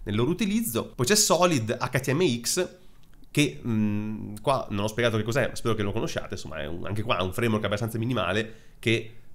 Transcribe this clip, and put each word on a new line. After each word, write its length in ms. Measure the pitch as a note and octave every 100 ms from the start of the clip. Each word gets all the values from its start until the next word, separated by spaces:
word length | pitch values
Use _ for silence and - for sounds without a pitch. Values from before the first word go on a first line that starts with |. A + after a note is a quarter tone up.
nel 120 | - G#2
loro 140 | B2+
utilizzo. 560 | F3 G3+ G#3+ A3+ A2 -
Poi 200 | - B2
c'è 80 |
Solid, 640 | G#3 - E3 F3+ D3+ G#2+ -
H 220 | B2 C3
T 120 | C3
M 280 | C#3 F3+ A#2
X, 280 | - - F#3 - - - - - -
che, 300 | - D3 -
mm, 720 | A#2+ A2 G#2 G#2 G#2+ G#2+ G2+ G#2
qua 240 | - C3+ -
non 140 | G2+
ho 40 | G#2
spiegato 280 | A#2+ A#2+ A2
che 60 |
cos'è, 260 | A2 C3 A2
ma 60 |
spero 200 | - A#2
che 80 | G#2+
lo 100 | G2+
conosciate, 420 | G#2 D#3 - -
insomma, 260 | F#2 - D#2
è 60 | C#2+
un, 200 | F2 E2+
anche 160 | G#2
qua 160 | A2 G2
è 40 |
un 100 | F#2
framework 320 | F2 A#2 G#2+
abbastanza 340 | G#2 G2+ A2 A2+
minimale 560 | A2+ A#2+ F2 G2+ A2 - - -
che 340 | A#2 A2+ - - -